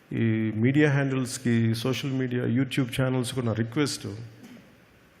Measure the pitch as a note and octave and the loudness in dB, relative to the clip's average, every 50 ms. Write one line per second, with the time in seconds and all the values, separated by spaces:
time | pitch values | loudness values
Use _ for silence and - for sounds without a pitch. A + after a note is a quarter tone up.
0 | _ - - A#2+ A#2 A2 A2 A2 A2 G#2+ G#2 A2 A2+ C3 C#3 D3+ D3+ D3 C#3 C#3 | _ -8 -4 0 0 2 2 0 0 -2 0 2 2 4 4 6 4 4 4 2
1 | C#3 C3+ C3 C3 B2+ A#2 - - - A#2+ A#2 A#2 A#2 A2+ A2+ A2+ - C3 B2+ - | 0 0 0 -2 -2 -4 -6 -4 0 2 2 4 4 2 2 0 0 -2 -2 -2
2 | D3 C#3 C3 C3 C3 B2 B2 B2 B2 A#2+ A#2 C3 - - - D3 B2+ A#2 - C3+ | -4 -4 -2 -2 -2 -2 -2 -2 0 0 2 0 0 0 0 -2 -2 -2 0 0
3 | C3 C3 C3 C3 A#2+ A#2+ A#2+ C3 A#2 A2+ G#2 A2 A#2 A2+ - D#3 C#3+ B2 - - | 0 0 0 0 -2 -2 -4 -2 -2 -2 0 0 -2 -2 0 0 0 0 -2 -6
4 | - G2+ G2+ A2 A#2 - - - - - - - - - - - _ _ _ _ | -8 -10 -10 -12 -14 -16 -18 -20 -20 -20 -20 -20 -20 -20 -20 -20 _ _ _ _
5 | _ _ _ _ | _ _ _ _